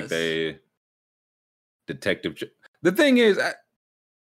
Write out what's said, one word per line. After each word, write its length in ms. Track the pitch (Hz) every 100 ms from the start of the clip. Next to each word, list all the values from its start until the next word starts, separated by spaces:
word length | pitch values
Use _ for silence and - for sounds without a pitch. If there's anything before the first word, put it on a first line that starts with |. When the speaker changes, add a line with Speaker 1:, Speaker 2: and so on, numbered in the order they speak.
Speaker 1:
Yes. 60 | 73
Speaker 2:
they, 500 | 82 82 80 80 - _ _ _ _ _ _ _ _ _ _ _ _ -
Detective 480 | 73 101 87 85 -
Ch-, 80 | - _ _ _
the 100 | 175
thing 260 | 190 294 247
is, 220 | 226 185
I, 140 | 156 - _ _ _ _ _ _